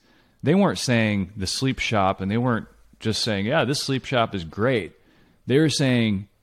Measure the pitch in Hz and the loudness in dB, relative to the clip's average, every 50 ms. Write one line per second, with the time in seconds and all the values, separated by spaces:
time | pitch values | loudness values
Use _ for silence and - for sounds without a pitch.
0 | _ _ _ _ _ _ _ _ - 135 170 196 202 160 95 180 - - 120 113 | _ _ _ _ _ _ _ _ 0 2 4 4 4 2 0 -2 -2 0 2 2
1 | 110 107 104 101 95 87 - 104 95 - - - 135 135 127 - - - 117 104 | 2 2 2 0 -2 -4 -6 -8 -6 -6 -4 -2 -2 -2 -2 -2 -4 -2 0 2
2 | 95 95 98 - 95 95 104 117 123 127 117 104 - - - _ _ _ - _ | 2 2 0 0 -2 -2 -2 0 0 0 0 -2 -4 -8 -18 _ _ _ -20 _
3 | - 113 104 - - 120 104 98 98 110 143 165 131 117 147 - - - 135 127 | -4 -4 -2 -2 -2 -2 -2 -2 -2 0 0 0 0 0 -2 -4 -2 -4 -4 -4
4 | - - 139 123 113 113 - 98 82 80 76 95 107 131 131 110 87 78 - _ | -4 -2 0 0 0 0 -2 -6 -8 -8 -4 -2 0 0 0 0 -2 -6 -12 _
5 | _ _ _ _ _ _ _ _ _ - - 147 160 151 - - 143 131 123 120 | _ _ _ _ _ _ _ _ _ 0 2 4 4 2 2 2 2 2 4 2
6 | 113 110 101 95 101 - _ _ | 2 2 0 -2 -4 -8 _ _